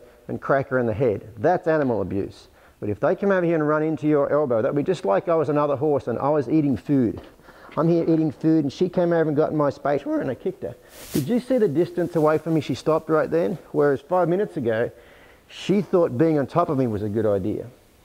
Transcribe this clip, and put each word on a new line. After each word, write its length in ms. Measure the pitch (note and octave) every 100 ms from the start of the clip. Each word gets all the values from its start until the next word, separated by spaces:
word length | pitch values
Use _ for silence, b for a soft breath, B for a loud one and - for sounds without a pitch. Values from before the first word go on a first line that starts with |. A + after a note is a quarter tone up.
| B B -
and 120 | A#2+
crack 280 | - C#3 C3+
her 100 | B2+
in 80 | A#2+
the 80 |
head. 320 | G2+ C3 G2+ - -
That's 280 | C#3 F3+ E3
animal 340 | D#3 C3+ G#2+
abuse. 460 | F2+ G2 - - - b b b
But 100 | G#2
if 120 | G#2
they 160 | C#3+ F#3
come 160 | G3+
over 120 | F#3+
here 120 | E3+ E3
and 100 | D3+
run 160 | D3+
into 240 | D#3 D3+ D3+
your 240 | D3+ C#3+
elbow, 320 | C#3+ D3 A#2
that 100 | B2+
would 120 | C#3+
be 40 | C#3+
just 160 | F3+
like 240 | G3 G3 F3
I 60 |
was 140 | E3 C#3+
another 260 | D3 D3
horse 320 | C3+ D3+ C#3 -
and 100 | A2
I 80 | C3+
was 200 | D3+ A#2+
eating 280 | D#3 C#3+ A#2+
food. 440 | - C#3 A2+ - - B B B B -
I'm 120 | E3
here 160 | E3+ E3
eating 220 | D#3+ D#3+
food 320 | - D#3+ D#3+
and 100 | C#3
she 160 | - F3+
came 240 | F#3 E3+
over 160 | E3+ D#3
and 80 | D3
got 140 | D3+
in 60 | D3+
my 140 | C#3+
space 340 | - C#3 D3
and 260 | D4+ D#4 C3+
I 60 | A#2+
kicked 260 | F#3+ -
her. 140 | - - B B B
Did 120 | - C#3
you 140 | A#3+
see 180 | - B3+
the 80 | G#3
distance 480 | C#3+ F3 F3 E3+
away 240 | E3 D3+ D#3
from 160 | E3+
me 60 | D#3+
she 160 | C3+ B2+
stopped 340 | - D#3 -
right 180 | D#3 C#3+
then? 300 | E3 F#3+ F3 -
Whereas 280 | D3+ C#3+ C3+
five 280 | - F#3 E3
minutes 280 | F3+ G#3 E3
ago, 360 | A#2 A2 A#2 B B B B B B
she 340 | - - G3+
thought 340 | D3+ F#3 D#3+ B2
being 220 | E3 D3+
on 80 | B2+
top 220 | E3 F3
of 100 | C#3
me 80 | B2+
was 160 | G#2
a 60 | G#2
good 180 | G#2+ G#2+
idea. 400 | G2+ G2+ - B2 - _ _